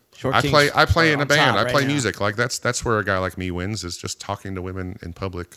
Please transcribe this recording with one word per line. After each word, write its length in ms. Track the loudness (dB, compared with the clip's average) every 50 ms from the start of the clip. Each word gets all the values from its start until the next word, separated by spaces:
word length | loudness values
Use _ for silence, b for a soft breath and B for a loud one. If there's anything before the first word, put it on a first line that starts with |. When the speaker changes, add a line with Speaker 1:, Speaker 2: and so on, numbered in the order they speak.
| _ _ -14
Speaker 1:
Short 200 | -6 -4 0 2
Speaker 2:
I 80 | 2
Speaker 1:
kings 100 | 2 6
Speaker 2:
play, 180 | 6 6 6 6 4
I 100 | 2 4
play 260 | 4 4 4 4 4
Speaker 1:
are 40 | 4
Speaker 2:
in 40 | 2
a 20 |
Speaker 1:
on 60 | 2 2
Speaker 2:
band. 120 | 4 4 4 4
Speaker 1:
top 40 | 2
Speaker 2:
I 60 | 2 0
Speaker 1:
right 80 | 2
Speaker 2:
play 100 | 2 2
Speaker 1:
now. 60 | 2 2
Speaker 2:
music. 320 | 0 0 0 -2 -2 0
Like, 160 | -2 -2 0
that's, 220 | -2 -2 -2 -2 -4
that's 260 | -4 -4 -4 -2 -2
where 140 | 0 0 0
a 60 | 0
guy 140 | 0 0 0
like 180 | 0 -2 -4 -6
me 120 | -6 -4
wins, 340 | -4 -4 -4 -4 -4 -6 -6
is 120 | -8 -10
just 240 | -8 -10 -10 -10 -8
talking 340 | -8 -8 -8 -8 -8 -8 -8
to 60 | -8
women 360 | -8 -8 -8 -8 -8 -8 -10 -10
in 100 | -12 -14 -10
public, 420 | -8 -8 -8 -6 -8 -10 -12 -16